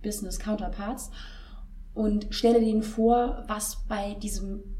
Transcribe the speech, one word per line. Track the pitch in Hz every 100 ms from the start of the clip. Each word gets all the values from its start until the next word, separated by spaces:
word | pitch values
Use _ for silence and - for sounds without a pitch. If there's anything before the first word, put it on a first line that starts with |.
Business | 214 208 190 -
Counterparts, | 214 208 180 196 202 262 - - - - - - - - -
und | - 214 208 -
stelle | - 233 233
denen | 220 214
vor, | 220 - 226 240 240 - -
was | 214 - - -
bei | 208 202
diesem | 208 208 196 196 208 - -